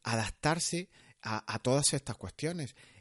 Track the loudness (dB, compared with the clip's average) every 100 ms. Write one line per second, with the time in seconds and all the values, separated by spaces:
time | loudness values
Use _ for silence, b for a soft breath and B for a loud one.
0 | -2 0 0 0 0 2 0 -2 -6 b
1 | b _ -4 -4 -2 -2 2 4 4 0
2 | -4 -8 -10 -6 -6 -4 -8 B B B